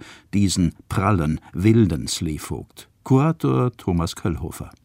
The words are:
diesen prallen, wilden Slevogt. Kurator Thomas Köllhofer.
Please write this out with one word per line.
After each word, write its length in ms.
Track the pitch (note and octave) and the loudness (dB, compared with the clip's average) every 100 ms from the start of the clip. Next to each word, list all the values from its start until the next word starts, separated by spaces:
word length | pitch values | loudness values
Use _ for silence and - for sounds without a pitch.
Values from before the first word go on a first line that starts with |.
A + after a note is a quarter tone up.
| - - _ | -2 -20 _
diesen 420 | G2+ G2+ F#2 E2+ - - | 0 2 2 0 -2 -6
prallen, 540 | - G2 G2 D2+ D2 - | 0 2 2 0 -4 -6
wilden 560 | D2 G#2 A2+ G2 D2+ - | 0 4 6 4 0 -6
Slevogt. 800 | - D#2+ D2+ - - - - - _ | -6 -6 -6 -8 -12 -14 -20 -20 _
Kurator 720 | - C3 D#3 D#3+ C#3 C3 B2 - | 0 2 2 0 0 0 0 -2
Thomas 400 | - E2+ E2 - | -2 -2 -2 -4
Köllhofer. 540 | G#2 D#2+ E2 - - - | -4 -4 -8 -10 -16 -18